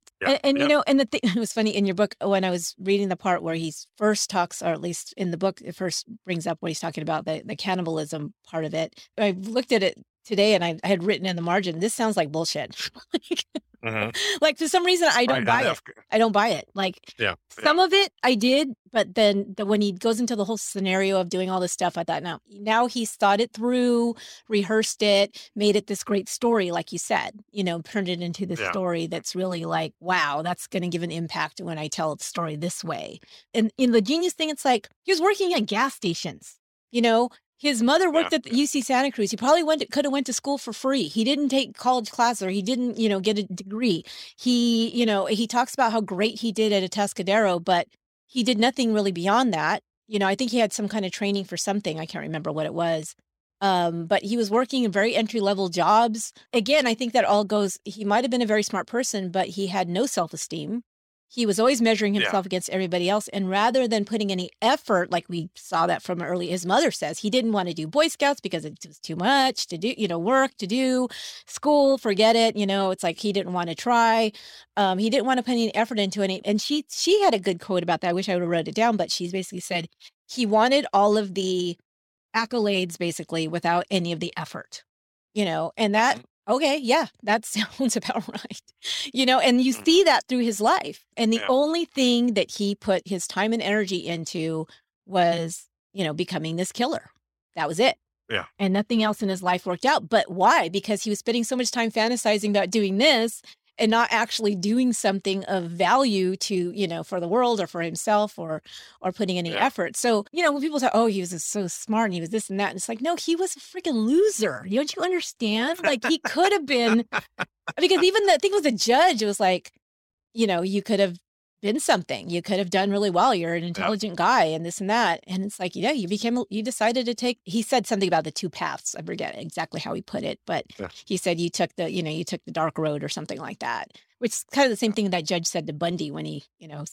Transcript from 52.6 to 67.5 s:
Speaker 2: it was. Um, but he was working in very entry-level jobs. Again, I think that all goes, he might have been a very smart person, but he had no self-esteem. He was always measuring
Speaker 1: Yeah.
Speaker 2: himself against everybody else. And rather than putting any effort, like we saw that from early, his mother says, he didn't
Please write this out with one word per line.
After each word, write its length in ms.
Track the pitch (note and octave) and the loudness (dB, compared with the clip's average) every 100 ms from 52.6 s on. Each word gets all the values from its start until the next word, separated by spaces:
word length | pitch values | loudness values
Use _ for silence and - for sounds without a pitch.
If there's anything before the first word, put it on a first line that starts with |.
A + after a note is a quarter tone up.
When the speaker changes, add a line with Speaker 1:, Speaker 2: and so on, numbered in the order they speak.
| D#3 | -4
Speaker 2:
it 80 | |
was. 420 | E3 E3+ D#3+ D#3 - _ _ _ - | -2 -2 -2 -6 -16 _ _ _ -4
Um, 440 | G3 F3+ F3 E3+ E3 | 0 2 2 -2 0
but 160 | G3+ | 0
he 120 | G3 A#3 | 0 -2
was 140 | G#3+ | 0
working 320 | A3 B3+ C4+ | 2 0 0
in 80 | A#3+ | 0
very 240 | G3 G#3+ G#3+ | 2 2 2
entry-level 540 | A3 A#3 G3 G3+ F#3+ | 0 0 0 0 0
jobs. 640 | E3+ E3 G#3 A#3 A3 - - _ | 2 4 6 4 0 -8 -14 _
Again, 340 | B3 G#3+ D4+ C4 | -2 2 2 2
I 80 | |
think 200 | A3+ B3 | 0 0
that 100 | B3 G#3 | 2 4
all 200 | G#3 G3+ | 4 2
goes, 340 | G#3 G3+ - - | 2 0 -2 -12
he 180 | G3+ | -6
might 200 | G3+ G#3 | 0 2
have 80 | B3+ | 2
been 100 | A#3+ | 2
a 40 | A#3 | 2
very 180 | G#3+ | 2
smart 220 | G#3 G3 - | 0 -4 -4
person, 460 | A#3 B3+ G#3+ F#3+ | -2 -2 -2 -2
but 160 | F#3 F#3 | -2 -2
he 200 | F#3+ G3 | -2 -4
had 200 | F#3+ F3+ | -2 -2
no 180 | F3 C4 | 0 -2
self-esteem. 800 | - E3 E3 - E3 D3 A3+ - _ _ _ _ | -2 -4 -6 -10 -8 -6 -8 -10 _ _ _ _
He 180 | - A3+ | -2 0
was 140 | F#3+ | 4
always 220 | A#3 C#4 | 4 4
measuring 320 | A3+ A3 G#3+ G3+ | 4 2 2 0
Speaker 1:
Yeah. 180 | G#3 F#3+ | 0 0
Speaker 2:
himself 100 | F#3 | -2
against 240 | F#3 - | -4 -4
everybody 400 | F#3 F#3 F3+ F3+ | -4 -2 0 2
else. 180 | G#3 - | 0 -2
And 200 | G3+ F#3+ | -4 -2
rather 380 | F#3+ A3 B3+ B3 | 2 2 2 2
than 180 | A3 G3+ | 0 -2
putting 260 | A3 G3+ | -2 -2
any 200 | F#3 F3+ - | -2 -6 -2
effort, 500 | A3 D4 - G3 F3 | 0 0 2 0 2
like 160 | F3 - | -2 -2
we 220 | F3 E3 - | -6 -8 -12
saw 300 | - E3 F3 | -4 0 0
that 140 | D#3+ | 0
from 200 | - F3 | -4 -6
early, 260 | D#3+ F3+ F3 | -4 -4 -4
his 180 | F3+ F3 | -4 0
mother 260 | G#3 D4+ | 2 2
says, 280 | - D3+ D#3 | 0 -6 -4
he 100 | G#3+ | -2
didn't 220 | B3 A3+ | 0 0